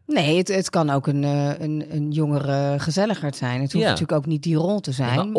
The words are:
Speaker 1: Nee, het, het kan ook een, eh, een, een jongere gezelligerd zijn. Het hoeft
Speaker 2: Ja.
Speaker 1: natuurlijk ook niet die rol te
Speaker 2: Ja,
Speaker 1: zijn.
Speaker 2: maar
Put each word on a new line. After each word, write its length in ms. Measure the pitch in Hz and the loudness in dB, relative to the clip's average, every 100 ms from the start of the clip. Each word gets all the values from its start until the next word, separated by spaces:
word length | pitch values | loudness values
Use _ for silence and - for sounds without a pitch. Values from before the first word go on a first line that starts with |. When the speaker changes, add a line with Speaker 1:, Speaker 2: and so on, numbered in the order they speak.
| - | -2
Speaker 1:
Nee, 300 | 294 147 170 | 2 4 2
het, 120 | 185 | 2
het 220 | 190 180 | 0 0
kan 200 | 175 151 | 0 2
ook 160 | 139 143 | 2 0
een, 180 | 143 | 0
eh, 340 | 143 143 143 143 | 0 0 0 -2
een, 260 | 156 151 147 | -4 -4 -4
een 220 | 160 147 | -4 -2
jongere 640 | 151 151 143 139 139 139 143 | 0 0 0 0 0 0 0
gezelligerd 580 | 165 156 214 196 151 - | 0 0 0 0 -4 -4
zijn. 240 | 123 123 | -4 -2
Het 120 | 139 | 0
hoeft 120 | - | 2
Speaker 2:
Ja. 60 | 220 | 2
Speaker 1:
natuurlijk 280 | 175 165 151 | 0 0 0
ook 80 | 143 | 0
niet 160 | 151 | -2
die 140 | 165 156 | 0 2
rol 240 | 175 208 | 2 0
te 100 | 151 | -2
Speaker 2:
Ja, 60 | 131 | -2
Speaker 1:
zijn. 200 | 120 135 | 0 0
Speaker 2:
maar 160 | 202 | 2